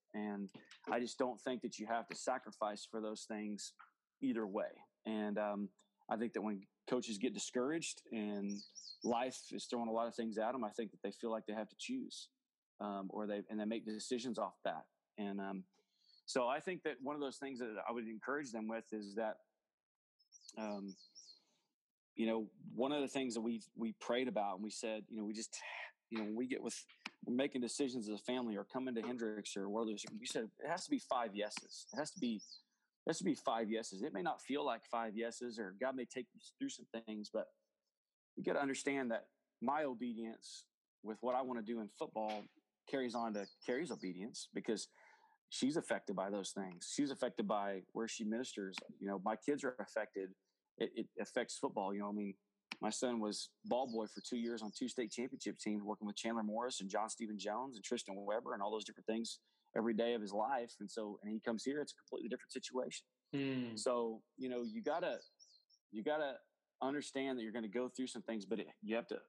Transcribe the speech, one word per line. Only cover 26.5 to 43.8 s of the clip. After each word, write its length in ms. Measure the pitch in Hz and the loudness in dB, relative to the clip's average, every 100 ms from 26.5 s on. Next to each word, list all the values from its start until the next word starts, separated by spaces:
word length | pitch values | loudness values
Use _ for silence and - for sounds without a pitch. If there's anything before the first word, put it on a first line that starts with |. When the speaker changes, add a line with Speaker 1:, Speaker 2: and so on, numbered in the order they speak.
| 127 | 0
Speaker 1:
with, 220 | 120 - - - - - | -2 -6 -10 -12 -12 -6
we're 100 | 107 | 2
making 260 | 123 139 127 | 4 4 2
decisions 480 | 117 - 139 127 107 | 0 2 2 2 -2
as 60 | |
a 80 | 104 | -2
family 320 | - 127 120 101 | 0 2 2 0
or 80 | |
coming 300 | 101 131 131 | 0 -2 0
to 80 | 113 | 0
Hendricks 540 | 110 123 113 107 98 101 | 0 0 0 0 -2 -2
or 120 | 98 | 0
whether 220 | 110 110 | 2 2
it's, 140 | 104 - 107 | 0 -4 -6
we 80 | 120 | -2
said 180 | 143 110 - | -2 -2 -4
it 80 | 143 | -2
has 160 | 180 | 0
to 60 | - | 2
be 80 | 139 | 0
five 360 | - 127 117 | 2 2 2
yeses. 520 | 101 104 - - - - | 0 -2 -2 -10 -14 -6
It 40 | 123 | -2
has 160 | 156 | -2
to 80 | 185 | 0
be, 160 | 123 107 | 0 0
it 760 | - - _ _ _ _ - | -4 -20 _ _ _ _ 0
has 80 | 165 | 2
to 60 | |
be 100 | 185 | 2
five 360 | 131 - 117 107 | 2 2 2 2
yeses. 320 | 110 117 95 | 0 0 -2
It 100 | 143 | -2
may 100 | 98 | 0
not 180 | 165 - | 0 -2
feel 240 | - 143 | 0 0
like 200 | 143 113 | 2 0
five 320 | - 117 113 104 | 0 0 0 0
yeses 420 | 117 - 123 113 | -2 -2 -4 -2
or 160 | 95 98 | -4 0
God 160 | 127 131 | 0 0
may 80 | |
take 220 | 117 131 120 | -4 -6 -8
you 80 | - - - | -10 -14 -4
through 100 | 135 | -4
some 160 | - 123 113 113 | -4 -8 -8 -4
things, 240 | 107 101 | -6 0
but 160 | 110 90 _ _ _ _ _ _ _ _ - | 0 -2 _ _ _ _ _ _ _ _ -2
you 80 | |
gotta 180 | 180 160 | 4 4
understand 480 | 139 131 143 139 123 | 4 2 2 2 2
that 160 | 110 - _ _ - | 0 -2 _ _ -2
my 240 | 120 151 | 2 4
obedience 840 | 143 117 123 113 113 110 - - - _ _ _ | 2 0 -2 -2 -4 -8 -12 -14 -16 _ _ _
with 160 | 104 104 | -6 0
what 140 | 123 | 2
I 80 | 127 | 2
wanna 200 | 127 120 | 2 -2
do 180 | 107 117 | 0 -2
in 80 | 101 | -2
football 560 | - 160 110 107 107 - _ _ _ - | -4 -4 0 0 -2 -6 _ _ _ -2
carries 260 | 139 123 | 0 2
on 200 | 117 113 | 2 0
to 120 | 104 98 - - | 0 -2 -4 0
Carrie's 240 | 123 | 0